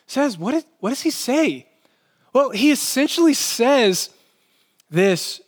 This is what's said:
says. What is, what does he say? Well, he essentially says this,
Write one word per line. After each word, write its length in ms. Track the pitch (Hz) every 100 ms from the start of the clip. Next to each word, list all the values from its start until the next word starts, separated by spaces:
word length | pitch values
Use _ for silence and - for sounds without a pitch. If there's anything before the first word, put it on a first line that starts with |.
| -
says. 280 | 262 285 175
What 180 | 185
is, 100 | 311 - _
what 100 | 196
does 120 | 277
he 80 | 330
say? 580 | - - 285 302 131 - _ _ _ _ _ _
Well, 180 | 254 277
he 200 | 196 285
essentially 600 | 285 - 254 294 - 330
says 760 | - - - 240 285 214 180 - _ _ _ _ _ _ _ _
this, 500 | 156 196 175 - -